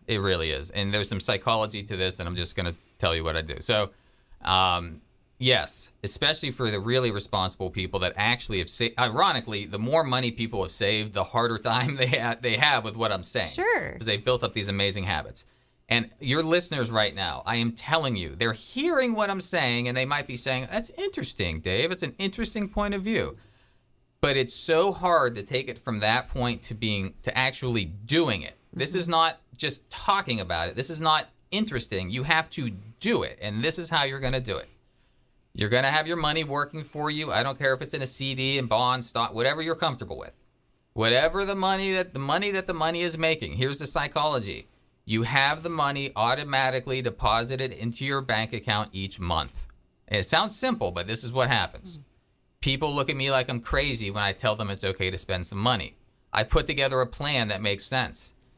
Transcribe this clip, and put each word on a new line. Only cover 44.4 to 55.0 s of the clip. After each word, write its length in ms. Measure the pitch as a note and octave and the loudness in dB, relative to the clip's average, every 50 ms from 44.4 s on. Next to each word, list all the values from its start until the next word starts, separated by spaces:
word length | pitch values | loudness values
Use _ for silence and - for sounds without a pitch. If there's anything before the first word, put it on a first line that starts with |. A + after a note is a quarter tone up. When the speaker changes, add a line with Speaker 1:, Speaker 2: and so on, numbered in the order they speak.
| A2+ G2+ - - - - _ _ _ _ _ _ _ | -2 -4 -6 -8 -12 -16 _ _ _ _ _ _ _
Speaker 1:
You 180 | - G#2+ A2 A2+ | -2 0 0 0
have 400 | A2 B2+ C#3 C3+ C#3 D3+ D#3 D#3+ | 2 2 4 4 4 2 0 -4
the 60 | E3+ | -4
money 440 | E3+ D#3+ D3 C#3 C#3+ C#3 C#3 C3+ - | -2 0 0 0 0 -2 -4 -4 -2
automatically 840 | G#2 A2 A#2 C3 C#3+ D3 D3 C#3 C3 C3+ C3 C3 C3 B2 C#3 C3 C3 | 0 2 2 2 0 0 0 2 2 2 2 2 0 -2 -2 -2 -2
deposited 720 | B2+ B2 - - - A2+ G#2+ A#2 A#2+ A#2+ C3+ B2+ C3+ B2+ G2+ | -2 -2 -4 0 2 2 2 2 2 0 -2 -4 -4 -4 -4
into 320 | - G#2+ A#2 A#2 - C3+ | -4 -6 -6 -4 -4 -2
your 160 | C3+ C#3 C#3 | -2 -2 -2
bank 320 | C3+ B2+ A2+ G#2+ A2+ A2 - | 0 0 0 0 0 -2 -4
account 360 | A2 - - G#2+ G#2 G#2+ G#2 - | -6 -2 0 0 0 0 -2 -4
each 260 | F#2+ F#2+ G2 - - | -6 -6 -6 -6 -4
month. 480 | F#2+ F2 E2+ D#2+ C#2+ B1+ - - - - - - _ _ _ _ _ - | -2 0 0 0 0 -2 -6 -10 -12 -12 -14 -20 _ _ _ _ _ -2
And 100 | G#2+ G#2 | -2 0
it 20 | F#2+ | 2
sounds 320 | - - D#3+ G3 A3 G#3+ - | 2 2 2 2 0 -2 -2
simple, 340 | - C4 B3 A#2 A2+ F2+ | 0 0 0 0 0 -2
but 160 | F2+ F2 F2 F#2+ | -2 -2 -4 -2
this 180 | A2 A2+ - | -4 -4 -4
is 80 | A#2+ A#2 | -2 0
what 160 | C3 B2+ B2 | 2 2 4
happens. 480 | C3 A2 F#2 - - - - F#3+ E3+ D#3 | 4 2 2 0 -4 -10 -14 -14 -16 -16
Speaker 2:
Mm. 40 | C#3 - _ _ _ _ _ _ _ _ _ _ | -18 -20 _ _ _ _ _ _ _ _ _ _
Speaker 1:
People 340 | - C#3 C3+ C3+ D#3+ D3+ C#3+ | -2 -2 0 0 0 0 0
look 140 | C#3+ C3+ - | 0 0 0
at 80 | D3+ C3+ | 0 -2
me 120 | C3+ C#3 | 0 2
like 200 | C3+ C3 B2+ B2+ | 2 2 2 0
I'm 100 | C3 A#2+ | -2 -6
crazy 500 | A#2 - - C#3 C#3 C#3+ C3 A2 A2 G2 | -4 0 0 0 2 0 0 -2 -4 -4
when 120 | G2 G#2 G#2 | -2 0 0
I 80 | G2+ | 0
tell 240 | F#2+ - - A2 G#2+ | 0 0 0 0 0
them 140 | G#2+ A2 G2 | 0 -2 -4
it's 160 | G2 G2 - | -4 -2 -2
okay 260 | G2 F#2+ - | -2 -2 0